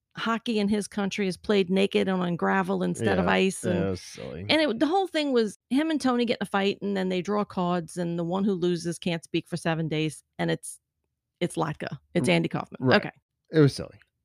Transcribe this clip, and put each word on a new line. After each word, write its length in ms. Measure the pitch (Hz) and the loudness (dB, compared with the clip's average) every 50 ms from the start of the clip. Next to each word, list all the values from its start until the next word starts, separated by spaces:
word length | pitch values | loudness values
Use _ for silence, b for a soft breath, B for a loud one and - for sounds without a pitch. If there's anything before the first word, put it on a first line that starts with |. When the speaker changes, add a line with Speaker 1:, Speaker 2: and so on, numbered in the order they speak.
| _ _ - | _ _ -12
Speaker 1:
hockey 420 | - - 226 226 214 - 247 226 214 | -6 -4 -2 -2 -2 -2 -2 0 0
in 80 | 202 | 2
his 220 | 202 220 208 190 - | 2 0 0 -2 -4
country 400 | - 214 202 190 - 208 208 185 | -4 -4 -4 -4 -2 -2 -2 -2
is 80 | 175 | -4
played 340 | - - - 214 202 196 170 | -4 0 2 2 4 4 4
naked 380 | 190 196 196 196 - 208 202 190 | 4 2 2 4 2 2 2 2
and 120 | 185 185 | 0 0
on 140 | 180 175 175 | 0 0 0
gravel 480 | 156 196 196 196 190 185 180 196 185 | 0 0 2 2 2 2 0 0 0
instead 360 | 185 180 175 - 226 208 196 185 | 0 -2 -2 0 0 0 2 2
of 60 | 180 | 2
Speaker 2:
Yeah, 40 | 175 | 2
Speaker 1:
ice, 340 | 190 - 190 190 - - - | 4 4 2 2 0 -2 -4
Speaker 2:
yeah, 60 | - | -2
Speaker 1:
and 140 | 180 92 95 | 0 0 0
Speaker 2:
it 60 | 98 | -2
was 100 | 92 90 | -2 -4
silly. 460 | - - - - - 67 67 82 95 107 | -8 -12 -14 -12 -12 -12 -10 -8 -2 0
Speaker 1:
and 120 | - 208 | 2 2
it, 180 | - 285 214 226 | 2 2 2 0
the 60 | 311 | 0
whole 200 | 285 339 392 392 | 2 2 0 0
thing 260 | - - 320 294 285 | 0 -2 -2 -2 0
was 240 | 262 240 226 208 - - _ - | 2 2 2 0 -2 -10 _ 0
him 200 | 247 269 311 320 | 0 2 2 2
and 100 | 320 269 | 0 0
Tony 240 | - 262 247 240 240 | 0 0 2 2 0
get 140 | 220 - - | 0 -2 -4
in 20 | |
a 40 | 196 | -4
fight, 320 | - - 196 196 202 - - | -4 -2 0 0 0 0 -2
and 140 | - 202 202 | -4 -4 -2
then 120 | 190 185 185 | -2 -2 0
they 120 | 185 180 | -2 -2
draw 220 | 170 - 208 208 202 | -2 -2 -2 -2 -2
cards, 520 | - - 190 180 175 180 180 160 156 - | -2 -2 -2 0 0 0 -2 -4 -6 -6
and 220 | 180 180 170 170 170 | -6 -4 -4 -2 -4
the 60 | 170 | -2
one 180 | 165 175 196 | -2 -2 0
who 120 | 196 214 196 | 0 0 0
loses 440 | 175 170 175 175 165 165 170 165 - | 2 0 0 0 0 -2 -6 -6 -4
can't 240 | - 185 170 170 | -4 -4 -4 -4
speak 240 | - - - 165 - | -6 -4 -4 -4 -4
for 100 | - - | -4 -8
seven 300 | 156 - 170 165 156 165 151 | -4 -2 -2 -2 0 -2 -2
days, 360 | 156 151 156 156 - - - _ _ - | -2 -2 -2 -2 -4 -8 -20 _ _ -4
and 120 | 175 165 | -2 -2
it's, 300 | 165 - - - - - _ _ _ _ _ _ _ _ _ _ _ - | -2 -4 -6 -14 -18 -18 _ _ _ _ _ _ _ _ _ _ _ -4
it's 160 | 175 170 - | -4 -2 -2
Latka. 440 | 170 160 156 147 - - - - - _ _ - | -2 -2 -2 -4 -6 -8 -10 -10 -12 _ _ -2
It's 140 | 175 - 185 | 0 2 4
Speaker 2:
R-, 60 | 175 | 2
Speaker 1:
Andy 140 | 170 165 - | 2 2 0
Kaufman. 300 | - - - - - - | -4 -6 -8 -8 -8 -2
Speaker 2:
right. 200 | 131 127 120 208 | 2 4 4 4
Speaker 1:
Okay. 120 | - - - _ _ _ _ _ _ - | 2 0 -12 _ _ _ _ _ _ 0
Speaker 2:
It 80 | - 156 | 4 6
was 140 | 147 131 - | 6 6 4
silly. 240 | - - - - - _ _ _ _ | 0 -10 -12 -12 -20 _ _ _ _